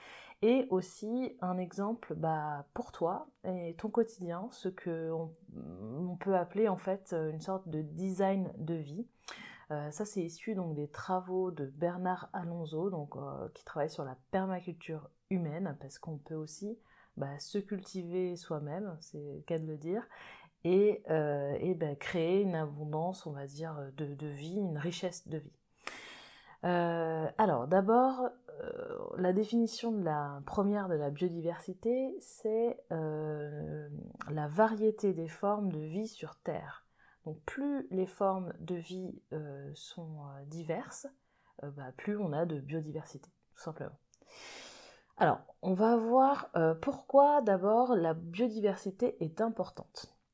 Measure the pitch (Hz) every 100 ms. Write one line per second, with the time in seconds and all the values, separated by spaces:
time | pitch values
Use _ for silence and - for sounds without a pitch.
0 | - - - - 220 262 254 185 185 -
1 | 214 247 262 - 180 185 175 190 202 233
2 | - 160 160 156 151 143 - - - -
3 | 170 220 302 _ 190 180 170 165 214 233
4 | 220 - 180 170 226 - 185 185 175 165
5 | 160 160 160 160 - - 71 90 107 139
6 | 180 180 196 185 175 202 220 185 196 196
7 | - 170 156 156 190 190 175 156 151 160
8 | 190 185 190 196 180 - 160 165 143 170
9 | 247 _ - - - - - 147 147 151
10 | 208 202 165 - 226 190 170 147 147 -
11 | - 185 180 185 185 156 135 143 170 180
12 | 185 185 - 190 170 170 156 156 196 175
13 | 143 131 139 135 - - - 156 151 156
14 | 135 131 - 190 190 180 180 165 - 156
15 | 143 _ - 190 160 160 190 139 139 -
16 | 165 147 - 160 156 - 202 233 _ -
17 | _ - 139 143 - 202 196 202 - 185
18 | 170 180 180 175 - 156 147 175 208 160
19 | - 151 147 147 147 165 160 151 160 214
20 | - - - - - _ 165 190 208 208
21 | - 160 147 143 139 143 175 170 156 143
22 | - 175 165 190 196 165 151 147 151 156
23 | 175 185 160 139 139 143 160 147 139 139
24 | 147 139 151 143 156 196 190 151 165 170
25 | 180 175 - 156 147 _ _ _ - -
26 | - - - - - - 175 175 170 170
27 | 160 160 156 - 208 131 131 190 196 233
28 | 262 254 247 - - 151 - - - -
29 | - - 180 185 208 233 226 - 233 214
30 | 165 151 143 139 143 - 196 208 190 156
31 | 143 147 180 170 165 170 - 185 226 254
32 | 269 370 - - 214 220 233 - - 165
33 | 156 151 156 151 147 147 156 151 147 147
34 | - - - 151 147 165 220 214 220 214
35 | 202 165 160 - 202 208 196 156 156 185
36 | 220 - 151 - - 151 143 - _ _
37 | - _ 160 156 - - 285 277 262 185
38 | 185 - 196 190 175 - 165 175 170 185
39 | 185 - - 156 147 139 143 151 - -
40 | 160 151 143 139 143 165 165 175 277 -
41 | 277 _ _ _ _ - 143 143 131 -
42 | - 208 180 147 170 147 139 160 151 151
43 | - 143 - _ _ - 165 156 - -
44 | _ _ - - - - - - - -
45 | _ - 160 - - - 185 185 220 233
46 | 226 254 269 277 - 170 160 165 285 269
47 | - 277 285 294 220 190 196 226 247 214
48 | 165 160 170 180 240 214 202 190 196 190
49 | 247 - 160 185 226 226 - - - -
50 | - _ _